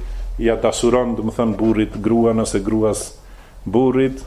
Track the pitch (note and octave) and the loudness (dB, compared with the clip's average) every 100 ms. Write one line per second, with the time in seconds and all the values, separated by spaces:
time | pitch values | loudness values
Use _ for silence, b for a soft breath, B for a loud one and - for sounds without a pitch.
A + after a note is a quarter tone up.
0 | B B B - A2+ - A2 - A#2 B2 | B B B -2 0 2 0 2 2 2
1 | A#2+ A2 A2 G#2+ A#2 G2 A2 A2 G#2+ A2 | 2 -2 -4 0 0 2 2 2 0 -2
2 | G#2+ A#2 A#2 A2+ G#2+ G2+ G2 A2 G#2+ - | 0 2 4 2 0 -2 0 0 0 0
3 | - - b b b b - A2+ C3 B2+ | -8 -16 b b b b -2 2 2 2
4 | C3+ C3+ | 0 -2